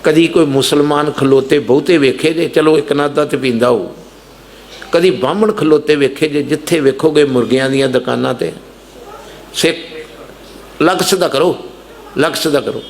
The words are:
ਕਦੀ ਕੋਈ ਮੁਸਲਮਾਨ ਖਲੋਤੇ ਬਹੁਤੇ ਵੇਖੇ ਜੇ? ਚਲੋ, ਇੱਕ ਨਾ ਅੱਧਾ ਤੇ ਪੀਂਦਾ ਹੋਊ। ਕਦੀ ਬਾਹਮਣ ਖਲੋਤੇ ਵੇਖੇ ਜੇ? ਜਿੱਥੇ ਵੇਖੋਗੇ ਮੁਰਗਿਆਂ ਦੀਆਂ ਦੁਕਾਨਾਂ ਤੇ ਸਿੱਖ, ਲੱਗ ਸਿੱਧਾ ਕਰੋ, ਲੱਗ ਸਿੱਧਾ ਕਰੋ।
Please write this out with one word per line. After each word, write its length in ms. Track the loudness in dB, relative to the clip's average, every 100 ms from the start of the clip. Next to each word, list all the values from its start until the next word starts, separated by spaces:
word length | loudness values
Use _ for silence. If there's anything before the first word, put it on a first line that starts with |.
ਕਦੀ 220 | 2 2 2
ਕੋਈ 180 | 2
ਮੁਸਲਮਾਨ 680 | 2 0 0 2 2 0 -2
ਖਲੋਤੇ 480 | 0 2 2 4 0
ਬਹੁਤੇ 400 | 2 0 2 2
ਵੇਖੇ 340 | 2 0 -2
ਜੇ? 160 | -2 0
ਚਲੋ, 300 | 2 2 2
ਇੱਕ 140 | 0
ਨਾ 140 | -2 0
ਅੱਧਾ 180 | -2
ਤੇ 120 | -2 -2
ਪੀਂਦਾ 320 | -2 0 2
ਹੋਊ। 200 | 0 -4 -12 -20 -20 -20 -20 -20 -20 -20 -20 -4
ਕਦੀ 180 | 0 2
ਬਾਹਮਣ 420 | 0 -2 0 0
ਖਲੋਤੇ 440 | 0 2 2 2 2
ਵੇਖੇ 320 | 0 0 -2
ਜੇ? 140 | -2
ਜਿੱਥੇ 380 | -2 -4 -2 0
ਵੇਖੋਗੇ 440 | 0 2 2 2
ਮੁਰਗਿਆਂ 460 | 2 2 0 0 0
ਦੀਆਂ 180 | 0 0
ਦੁਕਾਨਾਂ 460 | 0 -2 -4 -4
ਤੇ 180 | -4 -6 -8 -20 -20 -20 -20 -20 -20 -20 -20 -14
ਸਿੱਖ, 220 | -2 -2 -2 -12 -18 -18 -20 -20 -20 -20 -20 -20 0
ਲੱਗ 140 | 0 2
ਸਿੱਧਾ 320 | 0 0 0
ਕਰੋ, 300 | 2 0 -2 -10 -20 -20 -20 -10 -4
ਲੱਗ 140 | -2
ਸਿੱਧਾ 280 | -2 -2 -2
ਕਰੋ। 220 | -2 -10